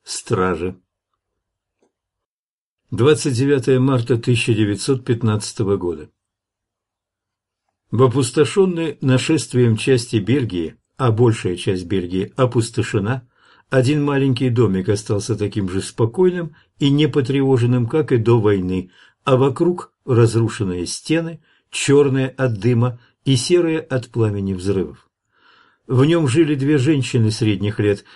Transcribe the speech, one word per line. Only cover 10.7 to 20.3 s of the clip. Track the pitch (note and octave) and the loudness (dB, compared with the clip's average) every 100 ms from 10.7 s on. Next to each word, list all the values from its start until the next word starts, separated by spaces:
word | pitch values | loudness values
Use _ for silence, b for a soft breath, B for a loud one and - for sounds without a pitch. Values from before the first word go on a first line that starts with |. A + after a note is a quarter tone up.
| - _ - | -10 _ -4
а | B2+ | 0
большая | A2 B2 A2 F#2+ F2+ | 2 2 2 -2 -4
часть | - F#2 F2 | -4 -4 -4
Бельгии | F#2+ F2 F#2 G2 - | -4 -2 -4 -4 -2
опустошена, | B2+ B2 A2+ - A2+ A2 G2 C3 - b b b b | -2 0 -2 -4 -4 -2 -4 -6 -10 b b b b
один | C3 B2 D3+ | 0 2 0
маленький | C#3+ C#3 C3+ B2 C3 | 0 0 0 0 0
домик | A#2 G#2+ F#2+ F#2 | 2 2 0 -2
остался | G#2 - G#2 G2+ G2+ | -4 -4 -6 -4 -4
таким | G#2 G#2+ F#2+ | -4 -4 -4
же | F#2+ | -4
спокойным | - - A2+ F#3 F#3 F3+ E3 b b - | -6 -4 -2 2 0 0 -6 b b -2
и | C#3+ | 0
непотревоженным, | C#3+ D3+ D3+ B2 C#3 C3+ C3 A#2+ B2 A#2 | 2 2 0 -2 0 2 2 2 0 0
как | D#3 D3+ | -2 0
и | B2 | 0
до | A2+ A#2 | 2 2
войны, | G#2 G2+ F#2 F#2 F2+ b b b - | 4 2 0 -4 -6 b b b 0
а | C3 | 2
вокруг | C#3 B2+ F3 F3+ - _ - | 2 0 -2 -2 -8 _ -2
разрушенные | A#2 A#2 | 2 4